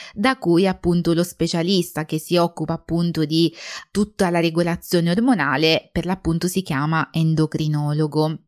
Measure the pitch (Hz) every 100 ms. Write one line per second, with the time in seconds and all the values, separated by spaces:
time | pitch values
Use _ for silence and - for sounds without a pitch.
0 | - - 226 262 170 170 190 185 175 175
1 | 165 165 175 - 165 175 170 190 175 -
2 | 156 156 - 175 170 - 156 165 - 165
3 | 170 160 151 160 165 - - - - -
4 | 208 - 190 170 170 160 170 170 - 175
5 | 170 180 240 226 143 135 160 160 - -
6 | 170 185 - 165 175 185 185 139 147 160
7 | - 165 160 156 156 151 156 147 147 151
8 | 151 147 156 160